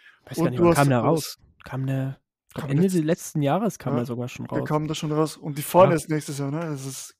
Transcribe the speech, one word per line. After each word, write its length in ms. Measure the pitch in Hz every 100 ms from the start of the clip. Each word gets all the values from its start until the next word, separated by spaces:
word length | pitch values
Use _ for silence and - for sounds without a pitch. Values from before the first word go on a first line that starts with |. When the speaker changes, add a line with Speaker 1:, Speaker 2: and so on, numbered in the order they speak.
| - _ -
Speaker 1:
Weiß 120 | 131
Speaker 2:
Und 60 |
Speaker 1:
gar 60 | 160
nicht, 80 | 123
Speaker 2:
du 40 |
Speaker 1:
wann 60 | 175
Speaker 2:
hast 60 | 165
Speaker 1:
kam 100 | 139
der 100 | 123
Speaker 2:
alles. 60 | 113
Speaker 1:
raus? 300 | 160 - - _ _
Kam 220 | - 131 131
der 340 | 135 135 135 _ _ _
Speaker 2:
Kam 160 | - 139
Speaker 1:
Ende 120 | 139
Speaker 2:
letzt-, 120 | 190 185
Speaker 1:
des 80 |
letzten 380 | 151 170 - 160
Jahres 360 | 143 165 214 -
kam 140 | -
Speaker 2:
ja, 60 | 147
Speaker 1:
der 80 | 131
sogar 200 | 120 123
schon 180 | - 120
Speaker 2:
der 100 | -
Speaker 1:
raus. 100 | 139
Speaker 2:
kam 200 | 151 151
da 60 | 156
schon 160 | 156
raus. 240 | 151 156 -
Und 220 | 165 143
die 40 |
fahren 280 | 147 175 185
Speaker 1:
Ja. 60 | 165
Speaker 2:
jetzt 120 | -
nächstes 280 | 156 143 139
Jahr, 120 | 139
ne? 100 | 151
Das 240 | 170 143 135
ist 300 | 131 - -